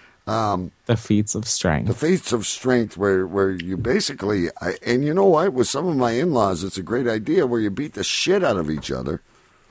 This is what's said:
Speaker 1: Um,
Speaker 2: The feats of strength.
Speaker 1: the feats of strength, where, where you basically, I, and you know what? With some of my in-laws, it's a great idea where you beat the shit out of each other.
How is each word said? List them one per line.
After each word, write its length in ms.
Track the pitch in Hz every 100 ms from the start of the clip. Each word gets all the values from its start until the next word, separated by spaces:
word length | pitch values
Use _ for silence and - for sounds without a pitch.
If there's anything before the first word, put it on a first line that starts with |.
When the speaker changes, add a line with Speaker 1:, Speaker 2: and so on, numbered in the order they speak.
| - _ -
Speaker 1:
Um, 420 | 113 107 95 90 - -
Speaker 2:
The 100 | 117
feats 380 | - 104 104
of 140 | 107 104
strength. 400 | - 92 76 -
Speaker 1:
the 60 |
feats 360 | - 156 185 -
of 140 | 120 98
strength, 500 | - 127 127 107 -
where, 300 | 101 95 92
where 240 | 98 98
you 260 | 92 85 95
basically, 720 | 117 190 - 143 98 104 85 -
I, 160 | 87 - -
and 180 | 123
you 80 | 143
know 140 | 165 196
what? 260 | 156 190
With 140 | 131 113
some 220 | 139 180
of 80 | 147
my 160 | 120
in-laws, 500 | 117 175 131 101 87
it's 160 | 95 98
a 40 |
great 240 | 82 117 123
idea 360 | 110 107 175
where 140 | 139 120
you 100 | 107
beat 240 | 95 147
the 100 | -
shit 400 | 95 - 156 196
out 120 | 165 98
of 140 | 76
each 220 | 78 65
other. 280 | 65 64 82 - _ _ _ _